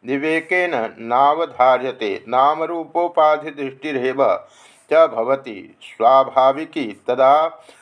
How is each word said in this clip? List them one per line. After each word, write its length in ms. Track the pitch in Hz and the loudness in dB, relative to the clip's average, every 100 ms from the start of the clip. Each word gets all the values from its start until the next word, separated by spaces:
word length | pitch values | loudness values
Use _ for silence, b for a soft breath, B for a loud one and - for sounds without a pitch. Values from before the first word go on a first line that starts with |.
| 120 | -6
विवेकेन 880 | 139 151 160 160 180 180 143 110 - | -4 -2 -4 -2 -2 -2 -2 -6 -8
नावधार्यते। 1300 | 117 123 139 156 165 - 127 127 131 - 110 95 - | -4 2 2 2 -4 0 2 2 -2 -6 -6 -6 -4
नाम 340 | 123 139 156 | 0 2 0
रूपोपाधि 880 | 160 170 160 170 170 170 156 151 151 | -4 -6 -6 -4 -4 0 2 0 -4
दृष्टिरेव 960 | 143 139 135 156 135 127 131 123 90 - b b b _ | -10 -10 -10 -8 -4 -4 0 0 0 -6 b b b _
च 140 | 151 160 | 2 2
भवति 720 | 113 117 135 127 104 82 _ | 0 -2 -2 -4 -16 -18 _
स्वाभाविकी, 1200 | - - 113 135 127 127 131 135 156 165 120 101 - | -20 0 4 4 4 2 2 0 -6 -8 -8 -10 -6
तदा 560 | 123 131 147 160 - b b | 2 4 4 2 -6 b b